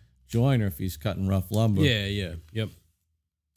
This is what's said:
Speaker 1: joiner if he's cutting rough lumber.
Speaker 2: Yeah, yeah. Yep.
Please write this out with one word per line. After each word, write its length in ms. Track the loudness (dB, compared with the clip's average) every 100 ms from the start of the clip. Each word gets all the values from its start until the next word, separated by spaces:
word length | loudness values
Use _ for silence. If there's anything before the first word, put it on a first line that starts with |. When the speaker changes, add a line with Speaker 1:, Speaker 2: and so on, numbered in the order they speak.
| _ _ -4
Speaker 1:
joiner 400 | 0 2 2 0
if 100 | -2
he's 200 | -8 -6
cutting 300 | -6 -2 0
rough 240 | 0 0
lumber. 300 | 2 2 4
Speaker 2:
Yeah, 240 | 4 2 -2
yeah. 280 | -4 -6 -8 -10
Yep. 160 | -6 -6 -8 _ _ _ _ _ _ _